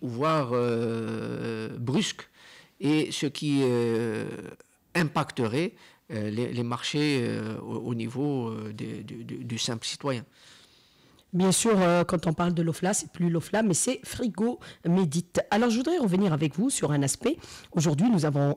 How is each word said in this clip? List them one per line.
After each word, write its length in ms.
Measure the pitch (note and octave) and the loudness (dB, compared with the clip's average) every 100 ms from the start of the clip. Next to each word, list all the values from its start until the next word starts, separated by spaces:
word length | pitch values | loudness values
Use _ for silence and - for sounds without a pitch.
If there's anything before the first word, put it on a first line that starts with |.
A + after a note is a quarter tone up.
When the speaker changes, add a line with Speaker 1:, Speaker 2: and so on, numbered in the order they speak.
Speaker 1:
ou 60 | C3+ | -8
voire, 420 | A#2 D#3 D#3 B2 | -2 2 2 2
euh, 1160 | B2 A#2+ A#2 A#2 A2+ A2 A2 A2+ A#2 A#2 A2 A2 - | 2 2 0 0 -2 -4 -6 -6 -6 -6 -6 -8 -6
brusque, 500 | A#2+ D#3 - - - _ - - - - | -2 0 0 -6 -16 _ -20 -20 -20 -4
et 320 | C#3+ D#3 C#3+ | 2 2 2
ce 140 | - C#3+ | -2 -4
qui, 360 | - D3+ C#3 | -2 0 2
euh, 640 | B2+ A#2+ A#2 A2+ A#2 A2 G#2+ - - - - _ _ E3+ | 4 4 2 2 0 -2 -6 -8 -14 -16 -20 _ _ 0
impacterait, 800 | D#3 D#3+ C#3+ - A2+ C3 F3+ - - _ - | 0 0 -4 -2 0 0 -2 -6 -20 _ -8
euh, 180 | A2 G#2 | -4 -2
les, 240 | G#2+ A#2+ | -2 -2
les 100 | A#2+ | -2
marchés, 600 | A#2+ A#2+ - D3 D3+ C3+ | -4 -4 -2 0 2 2
euh, 360 | A#2 A2 A2 G#2+ | 0 -2 -4 -6
au, 300 | A2 A2+ B2 | -6 -6 -4
au 60 | A#2 | -4
niveau, 540 | A2+ B2+ D3 C3+ A2+ | -4 -2 -2 -2 -4
euh, 220 | A2 G#2+ | -6 -10
des, 300 | A2 A2+ A2 | -8 -8 -8
du, 200 | G#2+ A2+ | -10 -12
du, 200 | A#2+ - | -10 -10
du 140 | A#2+ A2+ | -8 -4
simple 280 | - A2+ - | -4 -4 -6
citoyen. 380 | - C#3+ A#2+ - _ - - - _ _ _ _ _ - | -6 -4 -4 -6 _ -20 -20 -20 _ _ _ _ _ -6
Speaker 2:
Bien 180 | F3 F#3 | 2 4
sûr, 300 | F3+ A3+ G3 | 4 4 6
euh, 220 | F3+ F3 | 6 4
quand 240 | F3 F3+ F3+ | 2 0 0
on 60 | |
parle 200 | D#3 F3 | 0 0
de 80 | E3+ | 0
l'ofla, 320 | E3 D3+ F#3 | 0 0 -2
c'est 180 | G#3+ - | -2 -4
plus 200 | - F3 | -2 0
l'ofla, 320 | E3 - G#3 | 0 0 0
mais 100 | A3+ | 2
c'est 260 | D#3+ A#3+ C4+ | 2 0 -2
Frigo 560 | - - B3 F3+ A3+ B3+ - - E3+ | -6 -4 -4 0 -2 -2 -12 -6 2
Médite. 560 | F3+ F3 D#3+ - E3+ - | 2 4 0 0 -2 2
Alors, 220 | G#3 A#3+ | 2 4
je 60 | A3+ | 2
voudrais 200 | C4 F4 | 2 2
revenir 340 | A3 F#3 G3+ | 2 4 2
avec 240 | D3+ D#3 E3 | 2 0 0
vous 140 | B3+ | -2
sur 220 | - D3 | 0 0
un 100 | D3 | 2
aspect. 360 | C#3 - A#3+ E4+ - - - | 0 0 -2 -2 -8 -20 -4
Aujourd'hui, 360 | F3 D#3+ C#3+ A#3+ | 0 2 4 4
nous 180 | G3 D3+ | 4 4
avons 300 | C#3+ C#3+ | 4 2